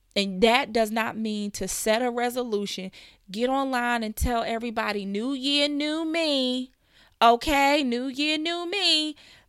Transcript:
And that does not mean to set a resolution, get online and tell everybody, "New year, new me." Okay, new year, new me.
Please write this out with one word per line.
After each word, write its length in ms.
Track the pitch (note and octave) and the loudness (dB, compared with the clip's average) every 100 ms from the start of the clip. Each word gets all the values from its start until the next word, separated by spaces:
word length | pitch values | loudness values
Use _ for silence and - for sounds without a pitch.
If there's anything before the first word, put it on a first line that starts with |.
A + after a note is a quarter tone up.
| _ G3+ | _ -4
And 240 | G3 F#3 | -2 2
that 320 | A3+ B3 C4+ | 4 4 2
does 180 | A3+ G#3+ | 0 0
not 260 | A3+ A3+ A3 | 0 -4 -4
mean 360 | A3 G#3 G#3 | -4 -4 -6
to 160 | - F#3+ | -6 -6
set 340 | - A3 A3 | -4 0 0
a 80 | B3 | 0
resolution, 800 | A#3+ A#3+ B3 B3 G#3 G3+ - F#3+ - - _ - | 0 -2 -2 -2 -2 -2 -6 -10 -14 -20 _ -12
get 180 | G3 B3 | -2 0
online 540 | C4+ C4+ B3 A#3+ A#3+ | 0 0 0 0 0
and 140 | A3 - | -2 -2
tell 260 | B3+ A#3 | 0 0
everybody, 640 | - A3+ A#3 A3+ G#3+ G3+ | -2 -4 -4 -4 -2 -4
"New 280 | G3 G3+ B3 | -4 -4 -2
year, 360 | C#4 C4+ C#4+ D4 | -2 0 2 2
new 360 | C#4+ D4+ D#4 | 0 -2 -2
me." 680 | D#4+ E4 D#4 C#4 B3+ B3+ B3+ _ _ _ _ _ | -2 0 0 2 0 -2 -6 _ _ _ _ _
Okay, 640 | A#3 A#3+ - C#4 C#4 D4 | 4 6 2 2 4 4
new 240 | C4 A#3+ C4+ | 2 -2 -4
year, 320 | C4 D4+ D#4 | -2 -2 0
new 320 | D#4+ F4 F4 | -2 -4 -4
me. 460 | G4 F4 D#4 D#4 D4 - - | 0 2 2 0 -6 -16 -20